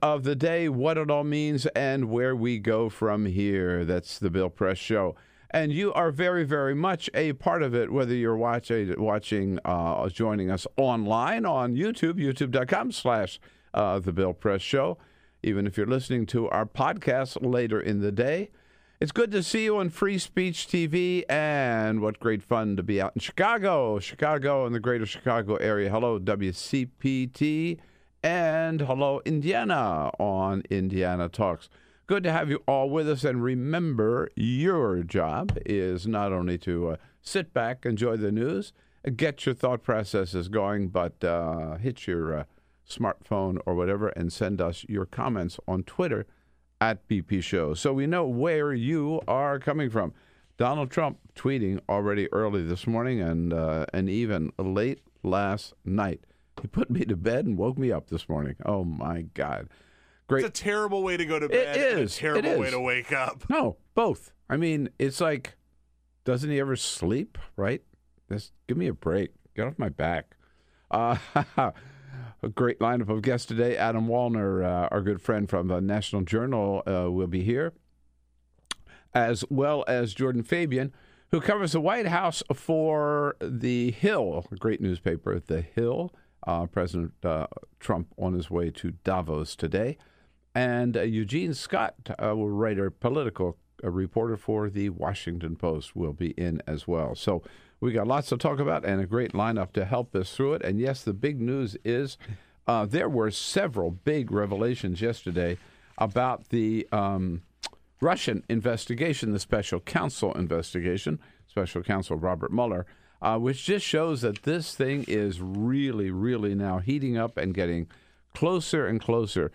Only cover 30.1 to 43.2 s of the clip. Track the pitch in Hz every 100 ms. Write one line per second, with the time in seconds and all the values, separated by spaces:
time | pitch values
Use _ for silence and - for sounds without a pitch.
30.1 | - 101 95 95 95 - 98 92 95 90
31.1 | 90 87 - 101 80 - - _ _ -
32.1 | 196 180 160 151 147 - 139 139 156 151
33.1 | 135 139 123 120 127 135 165 165 120 107
34.1 | 123 - - 113 127 175 175 117 90 85
35.1 | 98 80 82 196 - - 101 92 90 104
36.1 | 107 101 92 90 87 - 85 85 80 -
37.1 | _ - 196 165 123 113 127 123 107 120
38.1 | 113 104 107 127 196 208 _ _ _ 139
39.1 | 120 151 139 - 120 127 120 - 110 104
40.1 | 104 90 92 87 107 98 104 95 90 87
41.1 | - 87 85 82 82 80 80 123 127 -
42.1 | 87 80 76 73 _ _ _ - - 107
43.1 | -